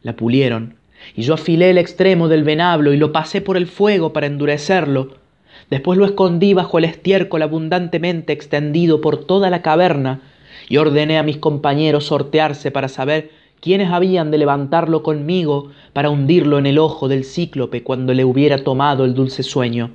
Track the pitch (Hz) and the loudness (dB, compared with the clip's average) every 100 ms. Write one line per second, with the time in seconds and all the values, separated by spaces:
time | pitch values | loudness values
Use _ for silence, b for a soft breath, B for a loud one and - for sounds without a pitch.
0 | 113 113 113 131 131 113 113 - _ B | -12 -6 0 2 0 -2 -8 -16 _ B
1 | B - 117 156 - 165 180 180 170 - | B -8 -2 -2 0 4 4 4 0 0
2 | 185 180 165 156 151 151 175 165 147 143 | 2 2 2 2 2 2 2 2 2 2
3 | 151 156 - 196 196 185 175 - 202 196 | 2 0 -4 -6 -2 -2 -4 0 0 2
4 | 165 156 147 143 147 147 147 190 147 135 | 0 -2 -4 -2 -2 -2 0 0 2 -2
5 | 131 - _ _ b b b 135 156 180 | -2 -12 _ _ b b b -4 0 2
6 | 202 202 190 170 202 180 175 170 160 165 | 2 2 0 2 4 2 2 0 0 -2
7 | 180 190 170 165 156 160 160 180 175 170 | 0 0 0 -2 -2 -4 -2 -4 -2 -4
8 | 170 170 160 147 - 147 151 151 170 151 | -4 -4 -4 -6 -4 -4 -2 0 2 2
9 | 156 139 - 190 190 175 165 156 180 143 | 2 -2 0 0 0 0 0 2 2 0
10 | 131 131 B B B B B 147 151 143 | -4 -6 B B B B B 2 2 2
11 | 151 156 151 147 160 147 147 143 156 147 | 0 0 0 -2 -2 -2 -2 0 2 0
12 | 147 147 135 156 156 143 143 139 135 - | 0 -4 0 0 0 -2 -6 -6 -6 -6
13 | 135 156 156 B B B 160 190 190 175 | -4 -4 -6 B B B -2 0 0 0
14 | 185 185 156 151 143 143 139 165 160 160 | 0 0 0 0 2 0 0 -2 0 -2
15 | 156 151 147 185 156 143 139 B B - | -2 -4 -2 -2 -2 -4 -6 B B -2
16 | 147 147 139 180 147 143 139 143 156 151 | 0 0 2 2 4 2 2 2 2 0
17 | 135 135 131 - 170 139 120 120 - 127 | -2 -2 -4 -6 -6 -4 -6 -6 -6 -4
18 | 131 131 131 127 143 139 139 131 143 135 | 0 2 2 4 2 2 0 0 0 2
19 | 131 127 131 131 131 143 123 117 117 | 0 0 -2 -2 -4 -2 -2 -2 -6